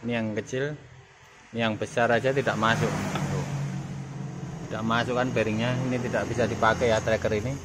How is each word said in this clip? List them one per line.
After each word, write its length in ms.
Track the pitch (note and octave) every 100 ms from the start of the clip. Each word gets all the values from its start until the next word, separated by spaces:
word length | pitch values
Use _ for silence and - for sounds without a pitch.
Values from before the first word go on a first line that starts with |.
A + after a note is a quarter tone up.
| A#2
Ini 40 | A#2
yang 160 | A2+ G#2+
kecil, 400 | G#2 C3 C#3+ D3 - - - - - - -
ini 80 | A2+
yang 160 | A#2 G#2+
besar 400 | A2 - A#2 A#2
aja 160 | B2+
tidak 240 | C3+ A#2 G#2
masuk. 320 | A2 A2+ A2+
Tuh. 580 | G2 - - - - - - - - - - - - - - - - -
Tidak 120 | A2 A2+
masuk 320 | A2+ A#2 B2
kan 160 | B2+ A#2+
bearingnya, 400 | A2 G#2+ A#2 B2+
ini 160 | B2+ B2+
tidak 320 | B2 A2+ G2+
bisa 160 | A2+ A2
dipakai 480 | A2 A2 G#2 B2 A2
ya 80 |
tracker 320 | A2+ G#2+ A2 G#2+
ini. 160 | A#2 C#3